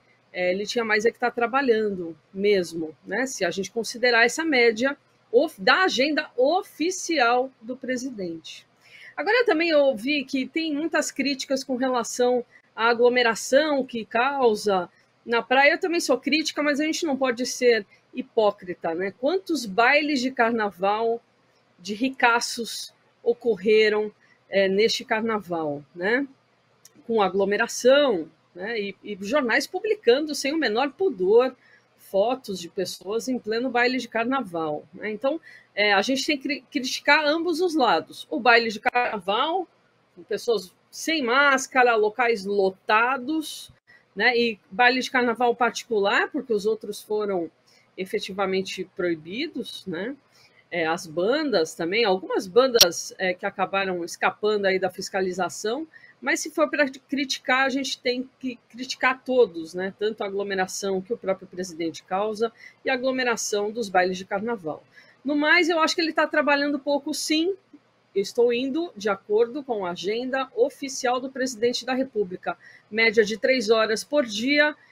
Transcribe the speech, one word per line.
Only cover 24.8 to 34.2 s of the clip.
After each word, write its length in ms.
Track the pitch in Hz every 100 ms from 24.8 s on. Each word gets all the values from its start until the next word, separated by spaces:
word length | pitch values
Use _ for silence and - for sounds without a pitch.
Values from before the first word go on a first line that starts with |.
| 220 - 240
carnaval, 760 | 220 226 214 170 170 156 143 147
né? 340 | 175 185 240 277 - _ _ _ _ - _ -
Com 140 | 226
aglomeração, 1040 | 196 185 196 208 233 - 240 277 285 196 160 _ _
né? 260 | 175 196 233
E, 160 | 202 190
e 140 | - 202
jornais 440 | 196 285 254 240 -
publicando 720 | 370 427 427 - 254 311 285
sem 180 | 269
o 40 | 320
menor 340 | 269 214 277
pudor 640 | - 381 214 185 226 254 254 _ _ _ _
fotos 600 | - 196 214 262 - 190
de 100 | 170
pessoas 580 | - 180 - 180 220 226
em 100 | 254
pleno 320 | - 226 254
baile 280 | 240 247 254
de 100 | 226
carnaval, 760 | 226